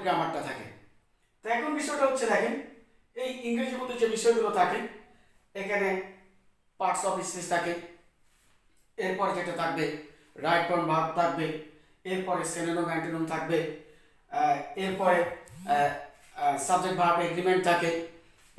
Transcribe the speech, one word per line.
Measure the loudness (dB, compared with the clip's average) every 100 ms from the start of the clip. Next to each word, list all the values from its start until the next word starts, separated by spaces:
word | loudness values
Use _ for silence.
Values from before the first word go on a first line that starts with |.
গ্রামারটা | 0 0 0 -4 -6
থাকে। | -10 -12 -18 -20 _ _ _ _ _
তো | -4 -2
এখন | 0 -2
বিষয়টা | -2 2 2
হচ্ছে, | 2 2
দেখেন, | 2 2 -2 -8 -18 _ _ _ -8
এই | -8 -6 -2
ইংরেজির | -2 -2 -4
মধ্যে | -6 0
যে | 0 2
বিষয়গুলো | 2 4 2 2
থাকে, | 2 2 -6 -12 -20 _ _ _ _ -10
এখানে | -4 0 0 0 -6 -14 -20 _ _ _ _ _
parts | -2 0 -2
of | -2 -6
speech | -8 -2
থাকে, | -2 -2 -6 -10 -20 _ _ _ _ _ _ _ _ _ -4
এরপরে | 0 2 2 2
যেটা | -2 0
থাকবে | 0 2 0 -2 -10 -20 _ -4
রাইট | 2 4 4
ফর্ম | 2 2
ভার্ব | 2 2 2
থাকবে, | 2 2 -2 -4 -10 -20 -20 _ -6
এরপরে | -4 -2 -2 -2
synonym, | -4 -2 0 0
অ্যান্টোনিম | -2 -2 -4 -2
থাকবে, | -2 0 -2 -2 -8 -16 -20 _ _ _
আহ, | 0 2 2 -2 -6
এরপরে, | -4 0 4 4
আহ, | 2 -4 -14 -16 0 2 2 0 -10 -18 -20 -2
আহ, | 0 0 2
সাবজেক্ট | 2 2 2
ভার্ব | 2 4 2
এগ্রিমেন্ট | 0 2 4 4
থাকে, | 4 2 -2 -6 -14 -20 _ -18